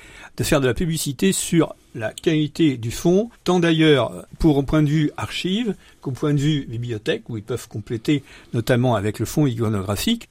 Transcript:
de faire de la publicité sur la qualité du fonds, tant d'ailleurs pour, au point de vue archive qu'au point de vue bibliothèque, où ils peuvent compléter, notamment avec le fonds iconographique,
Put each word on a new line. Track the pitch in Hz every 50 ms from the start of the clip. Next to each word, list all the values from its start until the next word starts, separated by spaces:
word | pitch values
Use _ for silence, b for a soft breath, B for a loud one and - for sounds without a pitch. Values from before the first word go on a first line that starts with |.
| B B B B B B B
de | - -
faire | - - 147
de | 135 131
la | 117
publicité | - 190 160 165 151 - 147 135 - - 196 185
sur | - - - - 170 151 - - - _ _ -
la | 120 110 107 -
qualité | - - 175 160 156 151 147 - - 170 151 131
du | 123 113 117 110
fonds, | - - 170 180 190 226 233 - _ _
tant | - 180 185
d'ailleurs | 170 170 160 156 160 156 147 131 113 - - 87 90 - - -
pour, | 170 165 143
au | 139 139
point | 127 - 156 151
de | 143
vue | 151 160 151 147 -
archive | - - - - - - 175 190 214 247 220 185 b b b b b
qu'au | - - 127
point | - - 151 147
de | 143
vue | 135 151 156 143 135 -
bibliothèque, | 117 113 120 120 113 107 - 151 190 220 - -
où | 127
ils | 107 104
peuvent | - 127 117 - -
compléter, | - 117 101 - 123 110 - - 151 139 B B B B B B -
notamment | 120 113 - 131 120 123 131 117
avec | 104 95 107 104 -
le | 113
fonds | - - - 151
iconographique, | 139 117 113 117 107 110 101 92 95 104 98 - - 233 233 - -